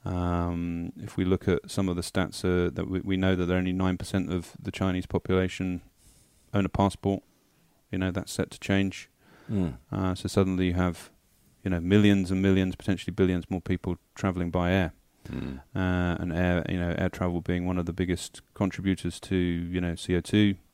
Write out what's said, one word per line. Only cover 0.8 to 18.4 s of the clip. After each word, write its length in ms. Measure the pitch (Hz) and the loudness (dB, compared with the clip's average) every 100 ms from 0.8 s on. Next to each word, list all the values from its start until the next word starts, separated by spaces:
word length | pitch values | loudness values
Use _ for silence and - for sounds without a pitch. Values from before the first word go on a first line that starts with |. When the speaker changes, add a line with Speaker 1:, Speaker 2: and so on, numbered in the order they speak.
| 87 - | -8 -10
Speaker 1:
if 160 | 107 - | -10 -2
we 80 | |
look 220 | 92 92 - | 0 2 2
at 240 | 90 - | 0 -2
some 180 | - 98 | -2 -2
of 60 | 87 | -2
the 60 | |
stats, 420 | 87 - 92 - | -2 -2 -2 -2
uh, 260 | 92 90 87 | 0 2 2
that 180 | 73 90 | -2 -4
we, 120 | 92 | -4
we 160 | - 95 | -2 0
know 200 | 92 92 | 2 2
that 80 | 87 | 2
there 100 | 92 | 0
are 40 | |
only 120 | 92 | 0
nine 240 | 92 92 90 | 0 0 -2
percent 340 | - 98 87 | -2 -2 -2
of 200 | 90 85 - | -4 -6 -10
the 120 | - | -10
Chinese 340 | - 95 90 90 | -2 0 0 -2
population 760 | 95 - 92 92 - 92 90 - _ - _ _ _ _ | -6 0 0 0 -2 -4 -4 -10 _ -20 _ _ _ _
own 100 | 101 | 0
a 40 | 92 | 0
passport. 520 | - 98 - 98 95 _ _ _ _ _ _ _ | 4 2 2 -2 -2 _ _ _ _ _ _ _
You 80 | 95 | -2
know, 120 | 92 | -2
that's 220 | 90 - | -2 -6
set 180 | - - | -4 -6
to 60 | - | -6
change. 500 | - 98 98 - - _ _ - - | 2 2 2 -2 -18 _ _ -20 -4
Speaker 2:
Mm. 240 | 107 87 - _ | 0 0 -4 _
Speaker 1:
Uh, 220 | 95 92 | -2 -2
so 140 | 90 87 | -2 0
suddenly 380 | - 95 92 92 | 2 2 2 2
you 40 | |
have, 360 | 87 90 85 - _ _ _ _ _ | 2 0 0 -12 _ _ _ _ _
you 80 | 98 | -2
know, 80 | 90 | -2
millions 500 | 87 104 104 101 92 | 4 6 8 6 4
and 100 | 95 | 2
millions, 320 | 95 95 92 | 4 4 2
potentially 380 | 90 - 95 - | -2 -4 -4 -4
billions 320 | 87 92 90 - | 2 2 2 -2
more 100 | 92 | -6
people 360 | - 92 - 87 _ | -2 -4 -2 -6 _
traveling 360 | - 98 90 85 | -4 -2 -2 -2
by 220 | 90 87 | 0 2
air. 200 | 95 85 - _ _ - | 2 0 -4 _ _ -12
Speaker 3:
Mm. 300 | 65 67 67 - 92 | -8 -8 -10 -8 -2
Speaker 1:
Uh, 400 | 92 90 87 87 | 0 2 0 -2
and 120 | 87 | -2
air, 320 | 82 90 87 - | 0 2 2 0
you 100 | 90 | -2
know, 160 | 87 85 | -2 0
air 100 | 92 | -2
travel 320 | - 90 87 | -2 -2 -2
being 240 | - 90 90 | -2 -2 -2
one 120 | 90 | -2
of 80 | 85 | -2
the 60 | |
biggest 480 | 87 90 87 - - | -2 -2 -2 -4 -16